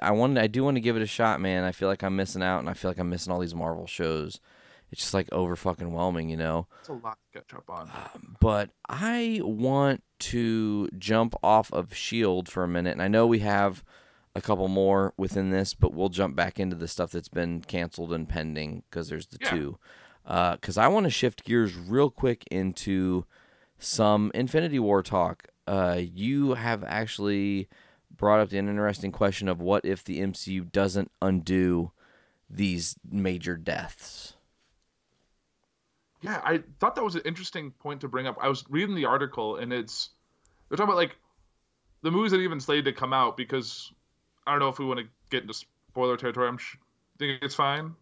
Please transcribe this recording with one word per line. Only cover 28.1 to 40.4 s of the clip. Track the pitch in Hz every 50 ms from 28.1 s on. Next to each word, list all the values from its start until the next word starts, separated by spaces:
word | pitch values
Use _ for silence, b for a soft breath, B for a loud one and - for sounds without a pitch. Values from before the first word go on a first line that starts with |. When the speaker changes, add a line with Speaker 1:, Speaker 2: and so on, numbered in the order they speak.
| -
Speaker 1:
brought | - 104 104 107 107
up | 107 95 101
an | 98 98 101
interesting | 101 104 104 104 101 - 98 98
question | - - 107 98 92 - 101 95
of | 90 85
what | 87 90 101 104 -
if | 90 95 - -
the | - 82 76
M | 98 98 92
C | - - 92 95
U | 92 87
doesn't | 85 - 101 98 98 90 101 95 - _ - 95
undo | 95 95 90 80 87 92 95 92 90 90 85 85 87 - b b b b b b b b b b -
these | 98 95 104 95 90 85 85 - - - - -
major | - 101 95 95 90 87 80 90 87
deaths? | 82 80 85 78 - 85 - - - - - - - - - - _ _ _ _ _ _ _ _ _ _ _ _ _ _ _ _ _ _ _ _ _ _ _ _ _ _ _ _ _ _ _ _ _ _ _ _ _
Speaker 2:
Yeah, | - 196 214 165 -
I | 151 165 165 - - - -
thought | - 240 254
that | 262 240
was | 208 170
an | 170 -
interesting | 156 170 180 185 - - 175 151 139 131
point | _ - 147 147 139 147
to | 131
bring | 117 127 131
up. | 131 113 -
I | - 135
was | 135 131 - -
reading | 139 160 202 208 196
the | 170 147
article, | 117 127 135 143 131 - 123 110 107 104
and | - 120 120 123
it's, | 123 110 113 - - - - _ _ _ _ _ _